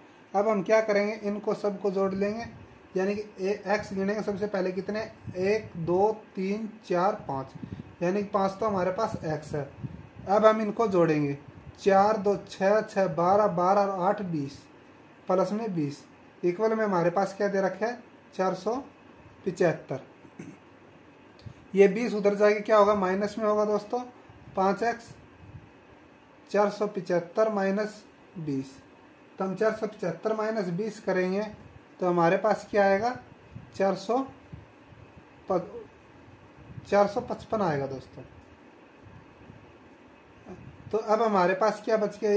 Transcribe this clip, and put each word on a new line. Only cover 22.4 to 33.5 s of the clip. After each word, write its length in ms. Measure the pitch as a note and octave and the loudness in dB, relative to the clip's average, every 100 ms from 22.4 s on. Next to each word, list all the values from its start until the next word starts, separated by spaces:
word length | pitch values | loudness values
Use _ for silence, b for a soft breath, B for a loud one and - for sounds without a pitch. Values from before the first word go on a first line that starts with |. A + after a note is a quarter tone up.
| G#3 G#3+ | 4 4
क्या 160 | G3+ G#3+ | 4 6
होगा, 180 | G3+ G#3+ | 6 4
माइनस 380 | F#3 F#3+ G3+ A3+ | 2 0 -2 -2
में 60 | |
होगा 200 | G#3+ G#3+ G#3 | 0 0 0
दोस्तों, 340 | G#3 G3+ B3 B3 - - - - - | 0 -2 -6 -6 -16 -20 -20 -10 0
पाँच 260 | F#3+ G3+ | 2 2
एक्स, 300 | A#3 A#3 - - - - - - - - - - - - - - - | 0 -2 -8 -20 -20 -20 -20 -20 -20 -20 -20 -20 -20 -20 -20 -20 -4
चार 200 | G3 G3+ | 2 2
सौ 160 | G3+ G#3 | 0 -4
पचहत्तर 640 | G3 E3+ F3 E3+ - A3 | -4 -2 -2 -2 0 0
माइनस 500 | G#3 G3 G3 G#3 - - - - F#3 | 2 0 0 -4 -8 -20 -20 -20 -10
बीस, 420 | D3 C3+ C3+ - - - - - - - | -6 -4 -6 -12 -20 -20 -20 -20 -16 -8
तो 60 | |
हम 100 | F#3+ | -6
चार 180 | F#3 G#3+ | 0 0
सौ 140 | G#3+ G#3 | 0 -6
पचहत्तर 480 | - F3+ E3 A3 A3 | -6 -6 -4 -2 -2
माइनस 320 | G#3+ A3 F#3 | -2 -2 -4
बीस 280 | F3 A3 G#3 | -4 -6 -6
करेंगे 420 | - F#3 F#3 F#3+ G#3+ - - - - - | -2 0 0 -2 -4 -10 -20 -20 -20 -4
तो 80 | F3+ | 0
हमारे 280 | F3 E3+ G3 | 4 4 4
पास 280 | G#3+ G3 - | 2 0 -2
क्या 140 | G#3 | 2
आएगा, 320 | G3 G3 A#3 B3+ - - - | 4 4 0 -4 -12 -20 -20